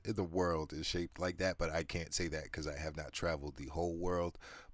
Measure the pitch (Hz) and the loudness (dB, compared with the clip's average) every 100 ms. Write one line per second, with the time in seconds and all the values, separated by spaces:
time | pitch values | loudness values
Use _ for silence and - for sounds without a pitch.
0 | - 104 87 87 87 82 76 76 76 90 | 0 0 2 4 4 4 0 -2 0 0
1 | 85 - 90 90 92 87 82 82 80 87 | -2 0 -2 2 0 2 0 0 0 -2
2 | 80 - 85 78 76 - 76 71 80 76 | -2 0 0 -2 -4 -4 -4 -2 -4 -4
3 | 73 - 87 78 73 69 71 82 87 85 | -6 -2 0 0 -2 -6 -6 0 0 2
4 | 90 87 87 - - - - | 2 4 2 -2 -16 -16 2